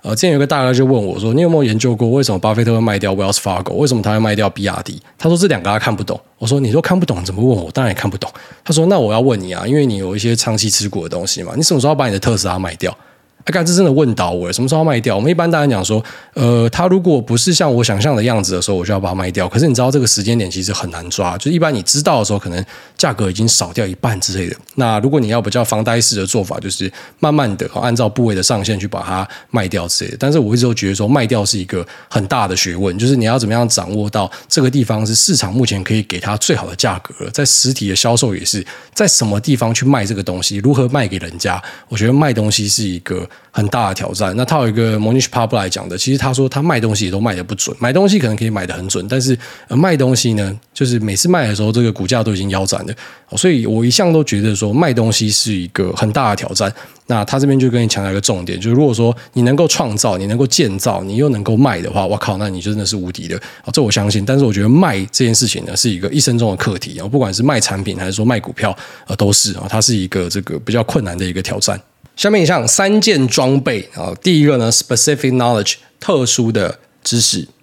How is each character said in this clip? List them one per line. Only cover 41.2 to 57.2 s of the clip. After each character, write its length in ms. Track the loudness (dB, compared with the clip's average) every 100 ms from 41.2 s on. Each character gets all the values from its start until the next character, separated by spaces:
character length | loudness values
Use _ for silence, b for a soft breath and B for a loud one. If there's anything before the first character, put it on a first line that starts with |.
| -8 -6
家， 240 | -4 -4 B B B
我 80 | -2
觉 120 | 2
得 40 |
卖 200 | 4 2
东 180 | 2 0
西 160 | 0 -2
是 160 | -2
一 160 | -2 -6
个 240 | -6 -8 -8 B B
很 160 | -2 0
大 200 | 0 -2
的 60 |
挑 160 | -2 -6
战。 220 | -4 -2
那 80 | -2
他 120 | 0 2
有 100 | 2
一 40 |
个 260 | 2 0 0
Mohnish 280 | 2 0 0
Pabrai 420 | -2 0 0 -2
讲 180 | -6 -8
的， 100 | -6
其 120 | -2
实 60 | 0
他 160 | 0
说 160 | 0 0
他 140 | 0
卖 180 | 0 0
东 160 | 0 0
西 80 |
也 60 | -2
都 100 | -2
卖 140 | -2
得 100 | -4
不 100 | -6
准， 220 | -6 -6 -4
买 140 | 0
东 160 | 2 2
西 100 | 2
可 80 | 0
能 80 |
可 120 | 0 -2
以 20 |
买 180 | -2 -6
得 60 |
很 160 | -8 -6
准， 180 | -6 -2
但 100 | -2
是， 180 | 0 -2 B B B
呃， 80 | 2
卖 180 | 2
东 220 | 4 2 2
西 160 | 2
呢， 260 | 0 -2 -6 _
就 140 | -4 0
是 120 | 0
每 160 | -2
次 140 | 0 2
卖 180 | 2 2
的 80 |
时 60 | 0
候， 100 | 0
这 120 | 2
个 100 | 0
股 140 | 0 -2
价 160 | 0
都 100 | 0
已 40 | -2
经 120 | -2
腰 160 | -2
斩 160 | -2 -4 -6
了。 80 | -12 B B B
哦， 80 | 0
所 140 | 2
以 160 | 2 2
我 180 | 2
一 60 | 2
向 200 | 2 4
都 140 | 4
觉 160 | 2 0
得 140 | 0
说 180 | 0 0
卖 180 | 2 2
东 180 | 2 2
西 160 | 2 0
是 240 | 0 -2
一 140 | -4 -4
个 240 | -2 -2
很 180 | 0 -2
大 180 | 0 0
的 60 | -2
挑 120 | -4
战。 180 | -2 -2 B B B -4
那 140 | -2